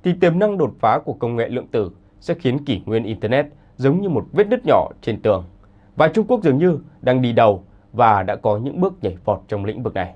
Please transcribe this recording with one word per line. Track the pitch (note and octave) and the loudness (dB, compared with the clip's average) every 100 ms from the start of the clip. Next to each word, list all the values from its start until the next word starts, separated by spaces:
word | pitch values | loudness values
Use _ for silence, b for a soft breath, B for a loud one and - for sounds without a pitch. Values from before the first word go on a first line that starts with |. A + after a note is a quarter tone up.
thì | F#3 | -2
tiềm | F3+ F3 E3+ | 2 2 4
năng | G#3 G3 | 0 0
đột | C3+ - | -2 0
phá | A2 B2 | 0 0
của | - | -2
công | A2+ A#2+ A#2 | -6 -4 -2
nghệ | A#2 | -2
lượng | A#2+ - | -4 -4
tử | A#2 F#2+ - b b | -4 -4 -8 b b
sẽ | - | -8
khiến | E3+ C3 C3+ | -4 -2 -2
kỷ | C#3+ F#2+ - | -4 -6 -2
nguyên | A2+ | -4
Internet | G#2+ G#2+ G#2+ C3 D3 b b - | -4 -6 -2 0 -2 b b -2
giống | C3 F3 | 0 0
như | G3+ | 0
một | C3 - | -2 -2
vết | D#3 G3+ | 0 2
nứt | B3 D3+ | 0 2
nhỏ | G#2+ D2 - | 2 2 -6
trên | - G#2+ | -6 -2
tường. | A2 F#2+ F2 - b b b - | 0 0 -4 -20 b b b 0
Và | D#3 | 2
Trung | G#3 G#3+ | 2 0
Quốc | B3 | 0
dường | E3+ C3 | 2 2
như | F3+ C#3+ B B | 2 0 B B
đang | B2+ B2+ | 0 0
đi | B2+ | 2
đầu | A#2 A2+ G2 b b b | 4 4 2 b b b
và | G#2+ A2+ G2+ | 0 2 2
đã | F#2+ G2 | 0 -2
có | A2+ G#2 | -2 -2
những | B2+ - | -4 -2
bước | F#3+ F#3 | -4 -2
nhảy | G2+ F2+ | -8 -6
vọt | - G2+ - | -4 -4 -4
trong | G#2 | -6
lĩnh | G2 A2 | -6 -6
vực | A#2 | -6
này. | F#2+ F2+ | -6 -8